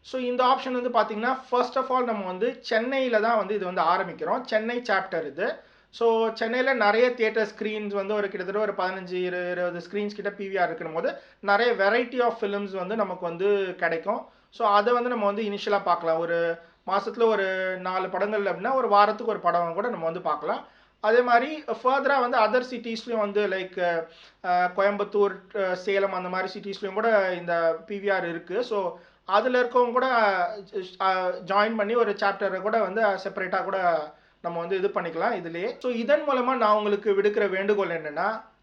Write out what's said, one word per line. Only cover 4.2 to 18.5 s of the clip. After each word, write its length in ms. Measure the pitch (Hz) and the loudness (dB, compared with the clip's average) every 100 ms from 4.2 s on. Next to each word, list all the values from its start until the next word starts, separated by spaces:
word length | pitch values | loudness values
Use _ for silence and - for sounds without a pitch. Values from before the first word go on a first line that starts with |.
| 156 247 | -2 -2
சென்னை 360 | 254 220 220 247 | 0 -2 0 -4
சாப்டர் 460 | 240 190 190 170 147 | 0 0 0 -4 -4
இது. 220 | 139 226 - _ _ _ | -4 -4 -4 _ _ _
So 360 | - 233 226 226 | 0 2 2 0
சென்னையில 400 | 220 226 247 269 | -2 -2 0 0
நிறைய 400 | 262 208 214 254 | 4 4 6 4
தியேட்டர் 340 | 247 220 220 208 | 4 0 2 -2
ஸ்கிரீன்ஸ் 460 | - 220 214 208 | -2 -6 -4 -4
வந்து 200 | 202 196 | -4 -2
ஒரு 160 | 208 196 | -2 -2
கிட்டத்தட்ட 320 | 196 185 202 | -4 -4 -2
ஒரு 120 | 214 196 | -2 0
பதினஞ்சு, 360 | 185 190 180 | -2 -4 -6
இரு-, 380 | 180 180 180 180 | -4 -2 -2 -4
இருபது 280 | 180 180 175 | -2 -4 -4
ஸ்கிரீன்ஸ் 360 | 170 202 208 208 | -6 -6 -4 -4
கிட்ட 140 | 196 | -8
பி 180 | 202 196 | -6 -4
வி 140 | 190 | 0
ஆர் 80 | 170 | 0
இருக்கணும் 240 | 160 165 | -2 -6
போது, 160 | 160 240 - - _ | -2 -4 -6 -16 _
நிறைய 340 | 202 202 240 | 2 4 4
variety 460 | 190 196 233 247 254 | 4 4 4 0 2
of 120 | 240 226 | 0 0
films 320 | 208 202 202 190 | -4 -2 -4 -6
வந்து 200 | 180 220 | -4 -2
நமக்கு 300 | 196 175 175 | -2 -4 -6
வந்து 500 | 170 196 202 190 180 | -2 0 2 0 -2
கிடைக்கும். 460 | 170 165 185 247 - _ _ | -2 -2 -2 -6 -8 _ _
So 180 | - 226 | -2 4
அதை 260 | 202 208 | 4 4
வந்து 160 | 247 247 | 2 0
நம்ம 160 | 240 202 | 0 0
வந்து 180 | 202 | 0
இனிஷியலா 400 | 214 202 - 202 | -4 -4 0 0
பார்க்கலாம். 340 | 190 170 170 165 | 2 0 2 0
ஒரு 400 | 170 170 170 165 - _ - | 0 0 0 -4 -10 _ -2
மாசத்துல 360 | 196 214 220 | -2 -2 0
ஒரு 240 | 226 208 190 190 185 185 | 2 4 0 -2 -4 -4
நாலு 300 | 185 185 185 | -4 -2 -2
படங்கள் 340 | 185 208 214 | -2 -2 0
அப்படின்னா, 300 | 196 | -2